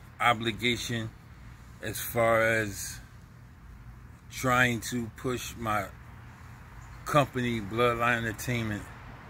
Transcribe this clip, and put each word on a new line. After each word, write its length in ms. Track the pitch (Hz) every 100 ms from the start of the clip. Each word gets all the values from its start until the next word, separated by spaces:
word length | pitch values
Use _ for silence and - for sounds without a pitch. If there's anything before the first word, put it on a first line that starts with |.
| - -
obligation 880 | 117 113 117 101 120 117 - 117 110 - - - - - - -
as 200 | 107 101
far 420 | - 120 113 113
as 560 | 113 113 107 98 - - - - - - - - - - - - - - -
trying 500 | - 131 123 123 117
to 300 | - 123 113 -
push 380 | 131 120 - -
my 300 | 113 107 92 - - - - - - - - - - -
company, 560 | - 151 131 127 123 117
Bloodline 580 | 98 113 123 117 117 120
Entertainment. 640 | 113 110 - 120 113 104 - - - -